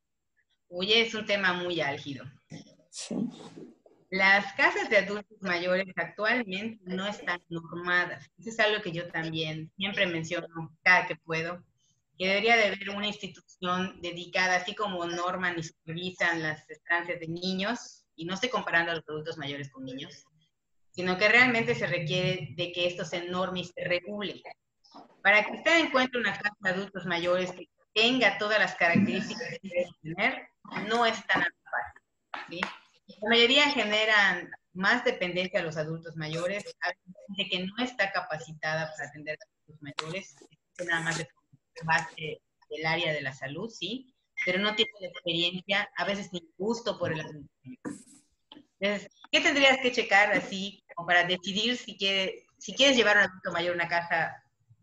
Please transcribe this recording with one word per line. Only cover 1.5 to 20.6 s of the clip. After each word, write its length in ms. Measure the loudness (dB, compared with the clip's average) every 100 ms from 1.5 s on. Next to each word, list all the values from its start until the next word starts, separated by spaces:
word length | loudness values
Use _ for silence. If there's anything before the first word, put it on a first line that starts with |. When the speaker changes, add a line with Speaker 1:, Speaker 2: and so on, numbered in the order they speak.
Speaker 1:
muy 280 | 0 -2 -2
álgido. 440 | -2 -4 -8 -10 -12 -18 -18 -18 -18 _ _
Speaker 2:
Sí. 260 | -12 -6 -4 -4 -6 -18 -18 -18 -20 _ _ -6
Speaker 1:
Las 440 | 2 4 4 2
casas 360 | 2 2 2 4
de 100 | 4
adultos 400 | 4 -4 -10 -8
mayores 480 | -4 -2 2 0 0 -4
actualmente 840 | -6 -2 0 0 -2 -4 -6 -8
no 200 | -6 -4 -4
están 340 | -4 -4 -6 -6
normadas. 840 | -8 -8 -6 0 2 2 -4 -16 _
Eso 120 | -6
es 100 | 2
algo 200 | 2 2
que 120 | -2
yo 180 | -6 -6
también 640 | -4 -4 -2 -4 -6 -10 -6
siempre 300 | -2 0 2
menciono 400 | 0 -2 -6 -6 -10 -12 0
cada 240 | 4 4 4
que 80 | -6
puedo, 480 | -4 -4 -4 -8 -14 _ _ _ _ -4
que 120 | 0
debería 280 | 2 4 6
de 100 | 4
haber 240 | 0 -6
una 180 | -4 -4
institución 920 | -6 -10 -14 _ -6 -2 0 -2 -6
dedicada, 540 | -8 -8 -4 0 2
así 220 | 2 0 -4
como 280 | -4 -2
norman 540 | -4 -2 -2 -2 -2 -2
y 60 |
supervisan 800 | -6 -10 -10 -8 -6 -2 0 0
las 280 | -2 -6 -12
estancias 480 | -10 -2 0 0 -6
de 80 | -6
niños, 800 | -4 -2 -2 -2 -4 -8 -20 _
y 100 | -10
no 100 | -6
estoy 160 | -2 -2
comparando 420 | -2 2 2 2
a 20 |
los 140 | -2 -6
adultos 280 | -8 -8 -8
mayores 320 | -6 -8 -10
con 120 | -12
niños, 400 | -12 -12 -12 -16 _ _ _ _